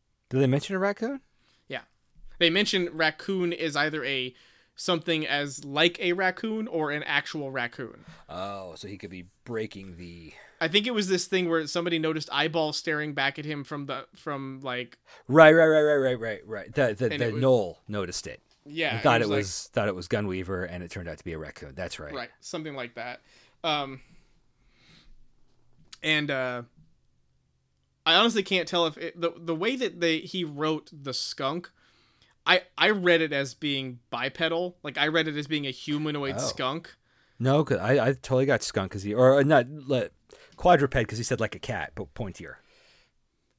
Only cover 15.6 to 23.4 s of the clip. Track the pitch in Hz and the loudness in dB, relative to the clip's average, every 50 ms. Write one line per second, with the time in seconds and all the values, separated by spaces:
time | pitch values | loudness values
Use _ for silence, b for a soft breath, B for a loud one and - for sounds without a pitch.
15.6 | 160 160 156 156 151 151 147 139 131 131 127 113 113 113 104 92 - 104 110 101 | 8 8 8 6 6 6 4 4 4 2 0 0 -2 -4 -6 -6 -8 -10 -10 -10
16.6 | 92 - 120 147 135 120 104 92 131 147 151 139 123 117 110 117 131 135 127 117 | -10 -6 0 2 2 2 2 0 -2 -2 0 0 -2 -2 0 2 4 6 6 6
17.6 | 98 87 78 _ _ - 104 101 95 87 90 - - - - - _ _ _ _ | 4 0 -4 _ _ -8 -6 -4 -4 -4 -6 -8 -8 -8 -14 -16 _ _ _ _
18.6 | _ 147 147 160 160 143 120 117 - 147 117 113 117 104 104 104 101 95 - - | _ -12 -6 -4 -2 -2 -2 2 2 4 4 4 4 2 0 0 -2 -2 -6 -8
19.6 | - - - 117 104 104 92 90 85 - 117 107 104 98 92 92 90 87 95 90 | -10 -6 -4 -2 -2 0 -2 -4 -4 -4 -2 -2 -2 -2 -4 -4 -4 -6 -6 -6
20.6 | 92 82 90 90 90 85 - 101 87 85 78 - - 87 82 78 78 73 - - | -6 -6 -8 -10 -10 -10 -10 -10 -10 -10 -12 -10 -10 -10 -10 -10 -10 -12 -14 -16
21.6 | - 71 67 - 92 82 - - 78 73 143 131 120 120 - _ - - - 165 | -16 -16 -10 -10 -10 -10 -8 -10 -12 -12 -10 -12 -12 -12 -16 _ -18 -12 -10 -10
22.6 | 156 156 139 135 123 120 - 120 113 123 123 - _ b b b | -10 -8 -10 -10 -10 -12 -10 -12 -12 -12 -12 -14 _ b b b